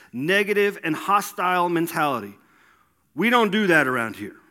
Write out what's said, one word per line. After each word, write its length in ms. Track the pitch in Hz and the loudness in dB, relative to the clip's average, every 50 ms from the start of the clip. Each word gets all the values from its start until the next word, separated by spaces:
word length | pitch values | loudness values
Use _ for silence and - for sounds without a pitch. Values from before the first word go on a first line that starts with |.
| - - - | -20 -14 -10
negative, 680 | 120 139 170 196 202 208 196 202 202 202 202 190 170 - | -6 -2 0 2 2 2 2 0 0 0 0 -2 -4 -4
and 120 | 165 156 | -4 -4
hostile 720 | - - 190 202 202 196 - - - 185 180 180 180 175 175 | -4 -2 0 0 0 0 -4 -6 -4 -2 0 0 0 0 0
mentality. 680 | 170 165 170 165 - 160 151 147 131 113 104 101 101 - _ _ _ _ _ _ _ _ _ _ _ _ _ _ _ | 0 -2 -2 -2 -2 -2 0 0 -2 -4 -6 -10 -16 -20 _ _ _ _ _ _ _ _ _ _ _ _ _ _ _
We 160 | - 202 233 | -2 0 2
don't 200 | 247 240 226 202 | 2 2 2 2
do 180 | 185 214 214 180 | 2 0 2 4
that 180 | 165 147 139 | 4 4 4
around 300 | 131 127 123 113 113 98 | 4 2 -2 -2 -4 -6
here. 200 | 101 104 95 - - _ _ | -10 -12 -14 -14 -18 _ _